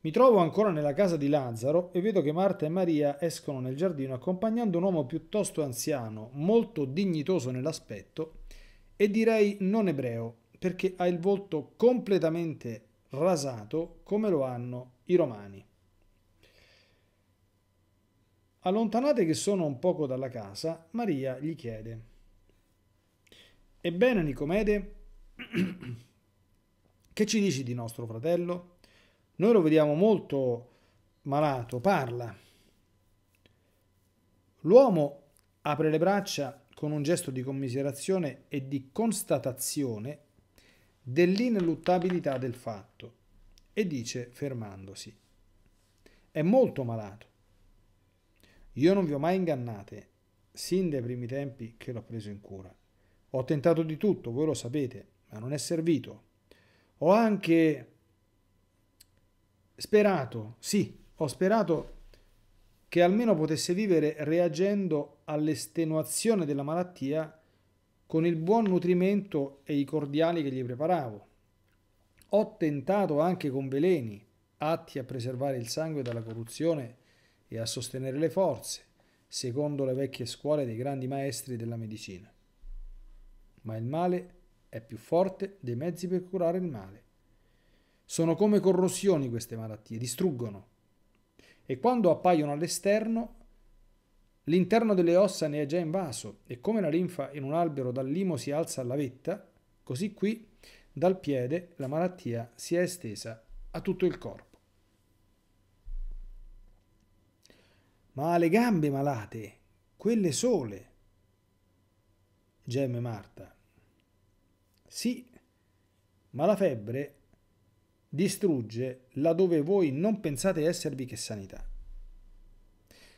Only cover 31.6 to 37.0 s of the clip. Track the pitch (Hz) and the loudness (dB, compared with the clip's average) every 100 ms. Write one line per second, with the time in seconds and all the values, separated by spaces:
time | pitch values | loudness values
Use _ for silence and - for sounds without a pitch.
31.6 | 117 123 185 185 127 120 120 98 _ _ | -4 -2 2 2 0 -6 -8 -12 _ _
32.6 | _ _ _ _ _ _ _ _ _ _ | _ _ _ _ _ _ _ _ _ _
33.6 | _ _ _ _ _ _ _ _ _ _ | _ _ _ _ _ _ _ _ _ _
34.6 | 147 226 269 175 143 - _ _ _ _ | 8 10 10 6 2 -2 _ _ _ _
35.6 | 151 143 156 151 175 202 190 - 139 - | -2 0 2 4 4 2 0 -6 -6 -8
36.6 | _ - 151 151 | _ -8 -6 -4